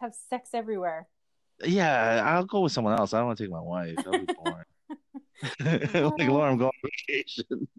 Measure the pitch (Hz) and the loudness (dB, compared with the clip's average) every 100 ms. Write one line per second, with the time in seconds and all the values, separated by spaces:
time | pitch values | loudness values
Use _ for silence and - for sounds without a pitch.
0 | 240 226 - 247 - 233 220 202 175 160 | -12 -12 -8 -8 -6 -6 -4 -4 -4 -6
1 | - _ _ _ _ _ 147 196 165 127 | -10 _ _ _ _ _ 0 4 4 4
2 | 113 113 107 170 185 202 170 - 107 113 | 4 4 4 2 2 2 2 2 2 2
3 | 101 110 120 107 104 82 85 87 85 82 | 2 2 0 -2 -6 -6 -6 -4 -4 -6
4 | 277 359 370 359 339 - - _ _ 302 | -4 -2 -2 -4 -6 -8 -14 _ _ -18
5 | _ 269 - _ 135 - 143 165 147 170 | _ -20 -20 _ -10 -4 0 0 0 2
6 | 151 151 135 143 143 127 131 - 139 - | 2 2 4 4 4 2 2 -2 -8 -8
7 | - 139 - - - 131 - | -4 -4 -4 -8 -6 -6 -8